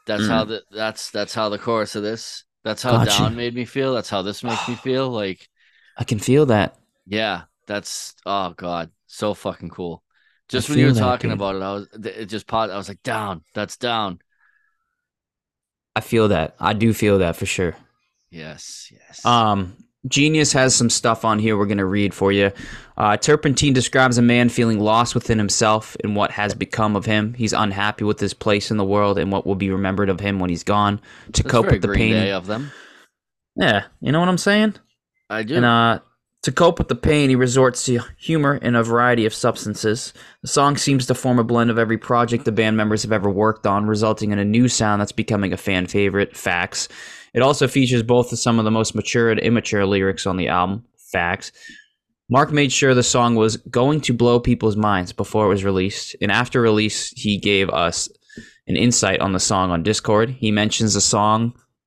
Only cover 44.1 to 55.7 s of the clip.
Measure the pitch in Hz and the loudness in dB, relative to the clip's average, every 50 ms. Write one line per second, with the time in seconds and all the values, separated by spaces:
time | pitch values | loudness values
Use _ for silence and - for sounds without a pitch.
44.1 | 107 - 110 104 104 101 101 104 107 120 127 123 - - 113 104 104 104 104 - | 0 0 -2 -2 -2 0 0 2 4 4 4 2 2 2 2 2 2 0 -2 -2
45.1 | - - 107 - 110 101 98 90 90 - - 104 95 90 90 - - 101 101 98 | -4 -4 -2 -2 -2 0 0 -2 -4 -4 -4 -2 -2 -2 -2 -2 0 0 2 2
46.1 | 95 101 98 - - - - 95 87 87 92 - - - - - - - - - | 2 0 -2 -2 -4 -6 -4 -2 -2 -2 -2 -4 -6 -8 -8 -10 -12 -18 -20 -20
47.1 | - - - - - 117 127 139 147 - 143 123 - 139 131 120 123 117 110 120 | -20 -20 -18 -6 0 2 2 2 2 2 0 0 2 2 2 2 2 0 2 2
48.1 | 123 123 120 - 120 - - 123 113 113 110 107 113 113 110 - - 107 - - | 2 2 2 0 -4 -2 0 0 0 2 2 0 0 0 0 -2 -4 -4 -4 -2
49.1 | - 120 117 113 110 - - 113 117 110 - - 107 101 98 98 101 98 95 95 | 0 2 2 2 2 2 2 2 0 0 0 0 0 0 2 2 2 2 2 0
50.1 | 92 - - 98 90 92 85 - 82 90 90 92 101 117 - _ _ _ - - | -2 -2 -4 -4 -2 -2 -2 0 0 0 0 0 -4 -6 -10 _ _ _ -12 -6
51.1 | - 90 85 87 87 - - - - - - - - - _ _ _ _ _ _ | -4 -2 -2 -2 -4 -6 -8 -12 -18 -20 -20 -20 -20 -20 _ _ _ _ _ _
52.1 | _ _ _ - 120 135 151 151 151 143 143 131 - - 143 135 127 123 120 - | _ _ _ 0 2 2 2 2 2 0 0 0 0 2 2 4 4 4 2 2
53.1 | - 123 120 120 117 110 110 110 113 - - - - 120 127 143 156 151 147 - | 2 2 2 2 4 4 2 2 0 -4 -8 -4 0 2 2 2 2 0 0 0
54.1 | 123 113 120 120 120 120 120 123 120 - 113 110 98 107 107 107 101 90 90 - | 0 2 4 4 4 4 2 2 0 2 2 0 2 2 2 2 2 0 -2 -4
55.1 | - - 101 - - 107 107 95 101 98 98 98 | -6 -8 -6 -2 0 2 2 2 2 2 0 0